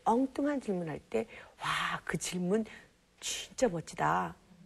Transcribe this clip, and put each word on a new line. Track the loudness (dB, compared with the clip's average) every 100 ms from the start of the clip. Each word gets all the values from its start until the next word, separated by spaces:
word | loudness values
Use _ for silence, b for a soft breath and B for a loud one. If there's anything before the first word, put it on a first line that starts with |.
엉뚱한 | 2 4 4 2 0 0
질문할 | 0 -2 -2 -6 -4
때, | -2 -2 B B B
와, | -2 0 0 -2
그 | -2 -4
질문 | -2 -2 2 2 0 B B _ _ _
진짜 | -8 -6 -8 0 2
멋지다. | 2 -6 0 2 4 0 -4 -18 -20